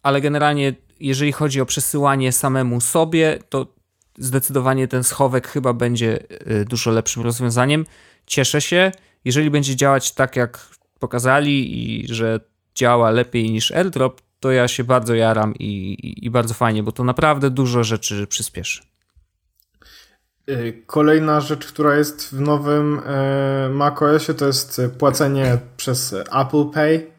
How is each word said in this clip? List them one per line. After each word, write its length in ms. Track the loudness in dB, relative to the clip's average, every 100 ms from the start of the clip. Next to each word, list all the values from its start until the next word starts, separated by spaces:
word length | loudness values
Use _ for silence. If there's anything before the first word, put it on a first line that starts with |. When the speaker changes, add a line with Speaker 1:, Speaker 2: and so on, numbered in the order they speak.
Speaker 1:
ale 180 | 2 2
generalnie, 540 | 0 0 0 0 -2 -4 _ _
jeżeli 320 | -4 0 -2
chodzi 300 | 0 -2 0
o 40 |
przesyłanie 680 | -2 -2 -2 0 2 2 2
samemu 500 | 0 0 0 0 0
sobie, 580 | 0 0 2 2 2 0 -4
to 260 | -6 -6 _ _ _ _ -10
zdecydowanie 720 | -2 -2 0 0 2 0 0
ten 160 | 0
schowek 440 | -2 0 2 2 -2
chyba 260 | -2 -2
będzie, 460 | 0 0 0 0 -2 -6 -16 -4 -2
y, 40 |
dużo 260 | 0 -2 0
lepszym 320 | 0 0 -4
rozwiązaniem. 600 | -4 -2 0 2 2 0 -2 -14 _ _
Cieszę 360 | _ -2 0 0
się, 300 | 0 2 2 0 _ _
jeżeli 240 | -2 0 2
będzie 240 | 2 0
działać 360 | 2 2 2 0
tak, 240 | -2 -2
jak 320 | 0 -4 -6 -20 _ _ _
pokazali 760 | -6 -2 2 2 2 0 -2 -6 -6 -8
i 100 | -6
że 260 | -2 -2 -2 _ _ _
działa 360 | -2 2 4 4
lepiej 400 | 2 0 -2 0
niż 200 | -2 0
AirDrop, 500 | 0 0 0 -2 -2 _ _
to 120 | 0
ja 160 | 2 2
się 160 | 0
bardzo 320 | 2 2 2
jaram 400 | 2 2 2 0
i, 100 | -4 -6 -6 -8
i, 320 | -10 -12 -10
i 40 | -2
bardzo 240 | 0 0
fajnie, 300 | 0 0 0
bo 80 | -4
to 120 | -2
naprawdę 460 | -2 2 2 2 0
dużo 340 | 0 0 0
rzeczy 440 | 0 -2 -4 -6 -6
przyspieszy. 540 | -6 -8 -8 -8 -10 _ _ _ _ _ _ _ _ _ _ -20 -20 _ _ _ _ -8
Speaker 2:
Y, 340 | -6 -6 -10
kolejna 560 | -4 2 4 4 4 0
rzecz, 240 | 0 -6
która 300 | -8 0 2 2
jest 380 | 0 -4 -10
w 40 | -4
nowym, 600 | 0 0 2 0 0 -2
e, 640 | -4 -2 0 0 0 -2 -2
mac 320 | 0 0 2
O 140 | 2
S 140 | 2 2
ie, 60 |
to 120 | -2 0
jest, 320 | 0 -4 -4
e, 100 | -4
płacenie 680 | 2 0 2 0 2 2 0
<clears throat> 140 | -4 -10
przez 360 | -4 -4 -4
Apple 520 | -8 -2 -2 2 0 0
Pay. 380 | 0 2 0 -2